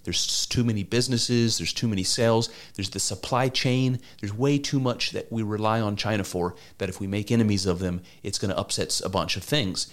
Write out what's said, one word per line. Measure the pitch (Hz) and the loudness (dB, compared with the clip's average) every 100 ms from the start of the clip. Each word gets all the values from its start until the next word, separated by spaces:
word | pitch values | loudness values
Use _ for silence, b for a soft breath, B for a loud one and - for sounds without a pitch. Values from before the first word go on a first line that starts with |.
there's | - 87 - | -4 -2 -2
s-, | - - | -2 0
too | 127 | 2
many | 117 107 | 2 0
businesses, | 90 117 127 117 - 120 117 113 | 0 0 2 0 2 4 4 2
there's | 82 | -2
too | - 117 | -2 0
many | 98 | 0
sales, | 90 - 113 113 113 B B - | 0 2 4 4 2 B B -8
there's | 98 | -6
the | 95 | -4
supply | - - - 127 131 | -4 -4 -2 0 2
chain, | - 131 127 131 127 B B | 2 2 2 2 0 B B
there's | 101 | -8
way | 104 139 143 | 0 2 2
too | 143 143 | 2 0
much | 127 117 - | 0 0 -4
that | 95 - | -4 -4
we | 113 | -4
rely | 107 107 107 113 | -2 0 2 2
on | 107 101 | 0 0
China | 104 107 | 0 -2
for, | 95 90 87 B B - | -2 -2 -2 B B -6
that | 95 | -6
if | - | -4
we | 98 | -4
make | 101 101 | -2 2
enemies | 117 107 101 | 2 4 2
of | 95 87 | 2 0
them, | 92 87 B B | 0 -4 B B
it's | - - | -8 -4
gonna | 101 | -2
upset | - 98 - 92 | -2 -2 -4 -2
s-, | - | -2
a | - | -2
bunch | 95 80 - | -2 -2 -4
of | |
things. | - 151 101 85 - | -2 0 0 -4 -6